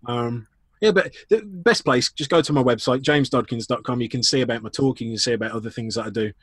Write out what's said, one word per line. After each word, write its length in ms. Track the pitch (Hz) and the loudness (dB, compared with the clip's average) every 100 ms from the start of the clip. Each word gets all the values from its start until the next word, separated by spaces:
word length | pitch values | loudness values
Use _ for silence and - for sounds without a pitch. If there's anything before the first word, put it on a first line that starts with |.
| 120 | -4
Um, 400 | 120 120 120 110 _ _ _ | -2 -2 -6 -10 _ _ _
yeah, 100 | 214 | 2
but 240 | 190 - - - | 4 0 -6 0
the 140 | 220 | 0
best 400 | 208 185 170 - | 0 0 2 2
place, 260 | - 123 - | 2 2 0
just 200 | - 143 | -6 0
go 120 | 175 | 2
to 100 | 151 | 4
my 100 | 147 | 2
website, 400 | 127 113 - 131 | 2 2 0 0
james 280 | 135 147 135 | 2 2 2
dodkins 360 | 127 113 117 107 | 0 -2 -6 -4
dot 180 | 123 | -6
com. 160 | - 123 | -4 -4
You 80 | 117 | -2
can 140 | 127 | -2
see 180 | - 135 | 0 2
about 220 | 120 117 | 0 -2
my 60 | 110 | -6
talk, 320 | - 135 123 | 0 0 0
you 100 | 113 | -6
can 80 | 110 | -4
see 140 | - | -2
about 200 | 117 110 | 0 -2
other 180 | 113 110 | -6 -8
things 240 | 117 113 | -8 -6
that 120 | 110 110 | -6 -4
I 40 | |
do. 220 | 104 107 - | -4 -4 -6